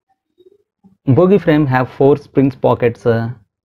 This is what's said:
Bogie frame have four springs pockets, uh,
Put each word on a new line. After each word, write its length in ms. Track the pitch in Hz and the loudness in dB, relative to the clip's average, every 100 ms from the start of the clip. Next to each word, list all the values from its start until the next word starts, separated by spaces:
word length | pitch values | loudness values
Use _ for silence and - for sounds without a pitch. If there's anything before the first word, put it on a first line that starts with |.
| _ 762 320 330 _ _ _ _ _ _ - | _ _ _ _ _ _ _ _ _ _ -2
Bogie 320 | 123 185 196 | 0 2 2
frame 300 | 170 151 143 | 0 0 0
have 220 | 127 127 | -2 -4
four 280 | - 139 147 | 0 0 0
springs 380 | - - 135 - | -4 -2 -2 0
pockets, 500 | 131 120 120 113 123 | -2 0 -2 -4 -4
uh, 240 | 113 117 123 _ _ | -2 -4 -12 _ _